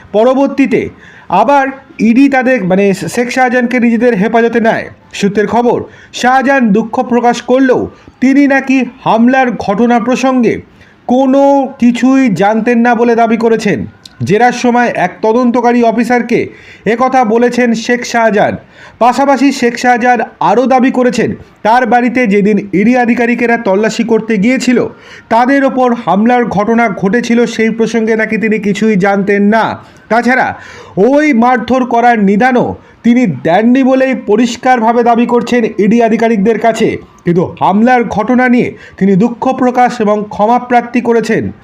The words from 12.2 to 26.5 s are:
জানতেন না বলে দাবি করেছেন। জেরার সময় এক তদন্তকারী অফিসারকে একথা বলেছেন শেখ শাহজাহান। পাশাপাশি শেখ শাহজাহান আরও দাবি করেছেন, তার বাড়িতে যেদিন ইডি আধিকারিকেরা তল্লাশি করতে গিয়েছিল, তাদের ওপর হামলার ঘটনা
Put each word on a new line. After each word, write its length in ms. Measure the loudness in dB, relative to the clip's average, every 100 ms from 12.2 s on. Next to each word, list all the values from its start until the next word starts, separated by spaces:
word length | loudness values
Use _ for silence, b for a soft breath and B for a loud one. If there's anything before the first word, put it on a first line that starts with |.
| 0
জানতেন 480 | 0 0 0 0 0
না 160 | 2 2
বলে 200 | 2 2
দাবি 220 | 0 0
করেছেন। 420 | 0 0 0 -4 -6 -14 -20 -10
জেরার 280 | -2 2 2
সময় 380 | 0 0 0 0 -2
এক 160 | -4 -2
তদন্তকারী 600 | -2 0 0 0 0 2
অফিসারকে 560 | 0 0 0 -2 0 -2 -4 B B B -4
একথা 360 | -2 0 0 0
বলেছেন 480 | 0 0 0 0
শেখ 320 | -2 -2 -4 -2
শাহজাহান। 500 | 0 0 2 0 -4 B B B -2
পাশাপাশি 520 | 0 2 0 2 0
শেখ 260 | 0 -2 0
শাহজাহান 440 | 0 2 2 0 -2 -4
আরও 260 | 0 0 2
দাবি 260 | 2 2
করেছেন, 380 | 0 0 0 -4 -6 B B
তার 220 | 0 0 2
বাড়িতে 420 | 0 0 0 0
যেদিন 300 | 2 2 0 -2
ইডি 240 | 0 2 2
আধিকারিকেরা 600 | 0 0 -2 -2 -2 -2
তল্লাশি 460 | 0 0 -2 -2
করতে 340 | -2 -2 0 -2
গিয়েছিল, 500 | 0 0 0 0 -2 B B B -2
তাদের 340 | 0 2 2
ওপর 300 | 0 0 0
হামলার 520 | -2 -2 0 2 0
ঘটনা 440 | 0